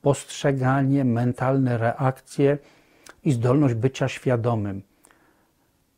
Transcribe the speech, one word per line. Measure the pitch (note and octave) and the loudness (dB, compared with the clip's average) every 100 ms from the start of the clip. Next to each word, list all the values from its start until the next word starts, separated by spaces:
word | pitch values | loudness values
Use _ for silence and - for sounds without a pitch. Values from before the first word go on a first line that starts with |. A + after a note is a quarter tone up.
postrzeganie, | C#3+ C#3 - - D3 C3+ B2+ C#3 C3+ C#3 | 0 0 -4 -4 -2 0 0 2 2 2
mentalne | C3 A#2 B2 A#2+ C3 C3+ B2+ A#2+ | 2 0 0 -2 -2 0 0 0
reakcje | A2+ - C3 C3 - - C#3 C#3+ - _ _ _ - - | -2 0 -2 -2 -12 0 0 0 -6 _ _ _ -20 -6
i | E3 | -2
zdolność | A#2+ A#2+ C#3 C#3+ | 0 2 2 2
bycia | A#2 C3 - C3+ | 2 -2 -2 -6
świadomym. | - - A#2+ A#2 A2+ G2+ G2 - _ _ _ _ _ _ _ _ _ _ | -4 -2 0 0 -2 -4 -8 -14 _ _ _ _ _ _ _ _ _ _